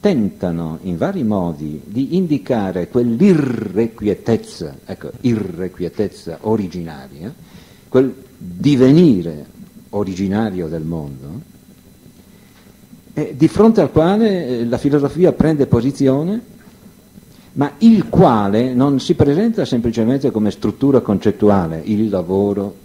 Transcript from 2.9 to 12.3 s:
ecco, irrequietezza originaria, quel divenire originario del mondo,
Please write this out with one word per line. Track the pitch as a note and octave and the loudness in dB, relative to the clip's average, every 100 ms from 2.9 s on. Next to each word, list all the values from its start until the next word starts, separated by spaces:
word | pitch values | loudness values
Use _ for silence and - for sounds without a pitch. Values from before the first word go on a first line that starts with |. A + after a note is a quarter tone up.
| B2 A#2+ A2+ G3+ E3 C3 A#2 G#2+ F2+ A2+ - G#2 F#2 - A2+ - - D#2+ C#2 | -2 0 2 4 4 2 -4 -4 -2 -2 -2 -4 -2 0 -2 -2 -12 -14 -14
ecco, | - F#2+ D#2 - | -16 -14 -14 -6
irrequietezza | C3 A2+ F#2+ E2+ F#2 F2+ F2 - G2+ - - D#2+ | -2 -2 -4 -8 -10 -6 -10 -4 -6 -6 -14 -10
originaria, | A2 A2 F#2+ F2 E2 D2 C2+ C2+ D#2+ - - - - - - | -2 -2 -2 -8 -12 -14 -18 -16 -16 -16 -20 -20 -20 -20 -2
quel | C3 C3 - - - | 2 2 -2 -20 -18
divenire | - F2+ C#3+ C#3 B2+ D3+ F3 G2+ E2+ D2+ C#2+ - - - - | -16 -2 0 4 6 8 6 4 -2 -10 -14 -20 -20 -20 -10
originario | G2+ G2 F2+ G2 G2 A2+ F#2 E2 | -6 -6 -4 -2 -2 -2 -4 -6
del | E2 | -6
mondo, | D#2 E2 D2 C2+ C2+ G2 E3 - _ - - - - _ - | -8 -8 -10 -14 -16 -16 -18 -20 _ -20 -20 -20 -20 _ -20